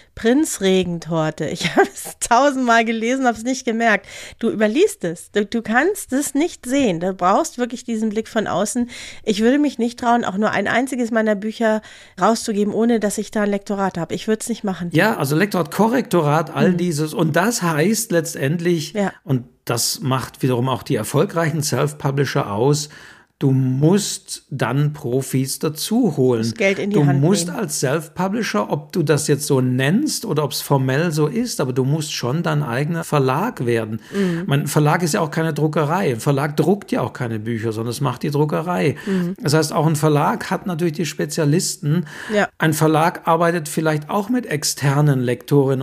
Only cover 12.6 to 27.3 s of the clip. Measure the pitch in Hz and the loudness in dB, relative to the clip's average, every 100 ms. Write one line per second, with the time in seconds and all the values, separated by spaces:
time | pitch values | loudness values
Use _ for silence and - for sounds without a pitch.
12.6 | 208 208 233 233 208 214 202 220 208 202 | 0 2 2 2 0 -4 -4 -2 0 -2
13.6 | - 196 190 175 160 196 - 214 - 220 | -4 -2 -2 -2 -6 -4 -2 -2 -2 -4
14.6 | 202 170 175 156 208 226 139 151 202 190 | -4 -4 0 2 2 2 0 2 2 0
15.6 | 151 - 226 247 233 175 147 156 156 139 | -2 0 2 2 2 2 4 2 0 2
16.6 | 170 175 180 147 156 165 160 165 208 233 | 2 2 0 -2 -2 0 2 2 2 0
17.6 | 175 151 185 220 - 170 160 - 139 170 | 0 2 2 0 0 0 0 -2 -2 0
18.6 | 170 170 151 214 190 - 165 131 127 _ | 0 0 -2 -2 -4 -4 -2 -2 -2 _
19.6 | - 117 - - 139 131 - - 135 120 | -4 -2 -2 -4 -2 -2 -4 -4 0 0
20.6 | 131 120 - 117 107 143 196 165 160 156 | 0 -2 -2 -4 0 0 0 0 -2 -2
21.6 | 143 127 147 - 139 139 131 139 101 101 | -2 0 -2 -2 -2 0 0 -2 -2 0
22.6 | 135 147 - - - - _ _ 135 131 | 2 2 -2 -14 -20 -20 _ _ 2 2
23.6 | 131 131 151 202 - - - - - 135 | 2 2 4 4 0 -8 -12 -16 -10 -4
24.6 | 117 135 147 147 120 131 127 131 135 - | 0 2 0 -2 -4 -2 -2 -2 -2 -4
25.6 | 156 156 - 233 214 139 127 113 113 113 | -6 -4 -2 2 2 2 2 2 0 0
26.6 | 196 190 202 156 143 135 156 | 0 0 0 4 4 4 4